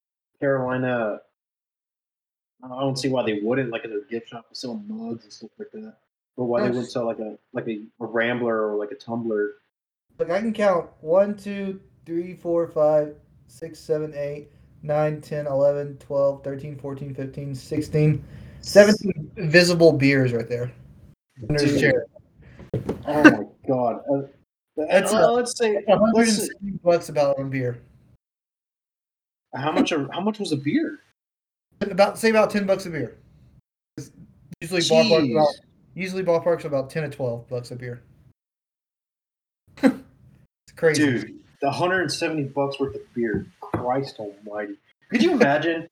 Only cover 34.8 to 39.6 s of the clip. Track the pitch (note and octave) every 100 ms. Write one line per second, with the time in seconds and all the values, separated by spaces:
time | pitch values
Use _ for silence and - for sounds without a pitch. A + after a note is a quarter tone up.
34.8 | D#3+ D#3+ D#3+ D#3+ C#3 D3+ D3+ - _ _
35.8 | _ E3 F#3 F#3 F3+ E3 F3 E3 D#3+ C#3
36.8 | C3 D#3+ C#3+ B2+ B2+ A#2 - B2 A#2 B2
37.8 | B2 B2 - _ _ _ _ _ _ _
38.8 | _ _ _ _ _ _ _ _